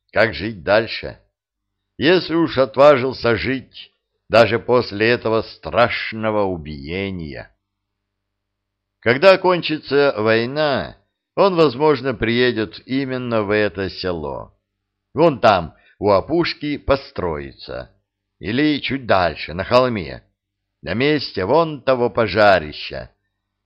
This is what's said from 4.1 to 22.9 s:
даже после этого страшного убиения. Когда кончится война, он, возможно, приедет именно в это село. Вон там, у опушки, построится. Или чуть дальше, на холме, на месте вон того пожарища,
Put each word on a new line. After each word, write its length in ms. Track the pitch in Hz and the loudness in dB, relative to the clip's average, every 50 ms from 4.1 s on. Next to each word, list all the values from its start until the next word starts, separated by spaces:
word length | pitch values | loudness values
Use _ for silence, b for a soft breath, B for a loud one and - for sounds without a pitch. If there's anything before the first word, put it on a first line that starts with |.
| _ _ _ - | _ _ _ 2
даже 280 | 101 113 117 98 117 113 | 4 4 4 4 2 -2
после 520 | - - 120 123 110 - 98 101 110 117 | 0 0 0 0 0 -2 -2 0 0 2
этого 320 | 123 117 - 113 110 110 | 2 0 0 -2 -2 -2
страшного 1000 | 107 - - - - 82 80 110 120 113 - - - - 110 110 110 110 107 107 101 | -2 -6 -12 -16 -12 -2 0 2 2 2 0 -4 -8 -8 -8 -6 -4 -2 0 0 0
убиения. 1080 | 95 92 85 73 76 76 69 69 76 87 95 98 98 95 87 80 73 64 58 - - _ _ _ _ _ _ _ _ _ _ _ _ _ _ _ _ _ _ _ _ _ _ _ _ _ _ _ _ _ _ | -2 -4 -6 -8 -10 -12 -12 -10 -8 -6 -6 -6 -6 -6 -8 -10 -10 -12 -14 -16 -18 _ _ _ _ _ _ _ _ _ _ _ _ _ _ _ _ _ _ _ _ _ _ _ _ _ _ _ _ _ _
Когда 360 | - 113 123 135 170 196 190 | 0 0 2 6 6 6 6
кончится 800 | 180 - 180 180 170 - - 156 147 - - 135 143 143 139 110 | 6 4 2 0 0 -2 -4 -6 -8 -4 -2 0 2 2 2 2
война, 800 | 104 107 110 110 113 117 123 139 151 156 147 135 107 76 62 - - _ _ _ _ _ _ _ | 0 2 2 2 2 0 -2 -2 -2 -2 0 -2 -2 -4 -8 -12 -18 _ _ _ _ _ _ _
он, 200 | 156 185 202 180 | 2 2 4 4
возможно, 600 | 165 160 143 110 127 151 156 147 120 127 135 120 | 4 2 2 2 2 0 2 2 0 -2 -6 -4
приедет 680 | 90 113 110 117 120 127 123 113 110 107 107 - - - | -2 -2 0 2 2 2 2 0 0 -4 -6 -8 -12 -10
именно 560 | - 127 135 139 131 131 127 127 120 117 110 | -6 -4 -4 -4 -4 -6 -6 -6 -2 -2 -2
в 120 | 104 98 104 | 0 0 0
это 360 | 107 104 101 - 98 98 90 | 0 0 0 -2 -4 -6 -6
село. 680 | - - - 90 87 80 73 69 65 - - - _ _ _ _ _ _ _ _ _ _ _ _ | -6 -6 -6 -6 -6 -6 -6 -8 -8 -10 -12 -16 _ _ _ _ _ _ _ _ _ _ _ _
Вон 260 | - 123 170 170 135 104 | 0 2 2 2 2 4
там, 360 | - 110 101 90 82 71 b b b b b - | 4 4 4 4 0 -4 b b b b b -2
у 100 | 90 104 | 0 2
опушки, 680 | 101 92 - - 156 175 156 - - - 147 147 143 - | 2 2 2 0 0 0 0 -2 -4 -6 -8 -8 -8 -6
построится. 1160 | - - 139 135 - - - - 90 85 76 73 69 67 - - - - 64 64 64 - _ _ _ _ _ _ _ _ _ _ | -2 -2 -2 -2 -2 -8 -10 -6 -6 -6 -6 -6 -8 -12 -16 -18 -16 -14 -14 -14 -14 -16 _ _ _ _ _ _ _ _ _ _
Или 420 | - 92 113 131 151 151 147 135 | -8 -4 -2 0 0 0 0 -2
чуть 240 | - - 139 139 123 | -4 -6 -8 -6 -2
дальше, 480 | 110 104 95 87 82 78 - - - | 0 0 2 2 0 -2 -6 -10 -10
на 120 | 78 90 92 | -8 -8 -4
холме, 600 | 87 123 123 127 127 117 101 80 67 64 57 - _ _ _ _ _ _ _ _ _ _ _ | 0 2 2 2 2 0 -4 -6 -8 -12 -16 -18 _ _ _ _ _ _ _ _ _ _ _
на 140 | - 71 92 | -10 -6 -4
месте 500 | 113 135 147 151 139 - - - 101 92 | -2 0 0 0 0 -4 -6 -6 -6 -2
вон 380 | 98 139 165 170 156 151 131 | 0 2 2 0 0 -4 -4
того 260 | - 135 131 120 120 117 | -2 -2 0 0 0 0
пожарища, 1000 | 117 123 113 98 85 107 107 101 95 87 76 76 73 - - - | 0 -2 -2 0 2 4 6 6 6 4 2 -4 -10 -14 -14 -14